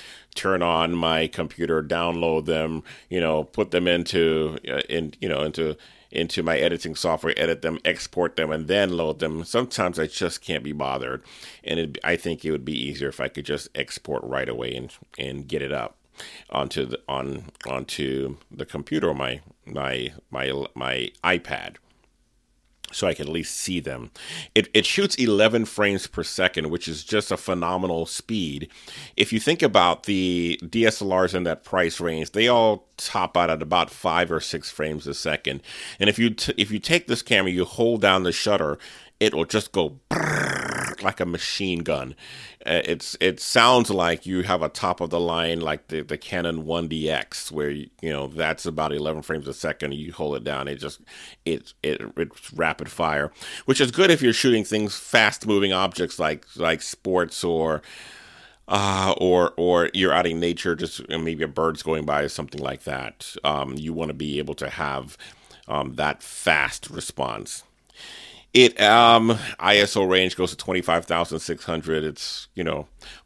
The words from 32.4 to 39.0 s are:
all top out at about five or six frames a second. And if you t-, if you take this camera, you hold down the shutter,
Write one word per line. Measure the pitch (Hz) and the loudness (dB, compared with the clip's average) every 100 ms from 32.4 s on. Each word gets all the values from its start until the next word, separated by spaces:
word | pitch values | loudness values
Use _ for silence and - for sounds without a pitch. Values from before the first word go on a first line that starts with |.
| 117 | 4
all | 120 110 104 - - | 6 4 2 -4 -10
top | - 101 95 90 | -4 -2 0 2
out | 85 | 2
at | 80 | 0
about | 78 87 78 | 0 0 0
five | - 90 82 87 | -2 0 2 2
or | 80 | 0
six | - 80 - | -4 -6 -8
frames | - 78 76 73 | -6 -4 -4 -6
a | |
second. | 71 80 76 - 69 - - - - | -6 -4 -2 -4 -6 -10 -14 -14 0
And | 101 | 2
if | 104 | 4
you | 117 | 0
t-, | 110 - - | 0 -4 -2
if | 101 | -2
you | 107 | -2
take | - 170 175 | 2 0 2
this | 117 | -4
camera, | - 107 95 | 2 4 4
you | 90 | 2
hold | 87 - 117 117 | -2 2 2 4
down | 101 92 | 4 4
the | 90 | 4
shutter, | 82 104 98 76 73 - - | 0 2 2 2 -4 -10 -20